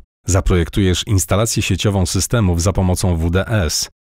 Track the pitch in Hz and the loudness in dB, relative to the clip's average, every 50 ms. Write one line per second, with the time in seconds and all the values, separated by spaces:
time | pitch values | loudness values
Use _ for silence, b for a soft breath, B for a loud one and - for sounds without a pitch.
0 | - _ _ _ _ - 92 95 - - 98 87 82 - - 110 98 92 90 - | -14 _ _ _ _ -2 0 0 2 2 2 2 0 0 0 0 0 0 0 0
1 | - - 104 95 - - 95 98 113 - - 113 101 - 98 85 - 110 98 98 | -2 0 0 0 0 0 0 0 0 0 -2 -2 -2 0 0 0 0 0 0 0
2 | 90 - - 95 - - - 117 104 90 87 82 85 101 - - 95 90 90 - | 0 0 0 -2 -2 0 0 2 2 2 2 2 0 0 2 2 2 2 0 0
3 | - 92 85 80 82 85 82 95 95 - 110 107 87 73 - - - - _ _ | 0 0 0 0 0 0 0 0 0 0 0 0 0 0 -2 -4 -6 -8 _ _
4 | _ | _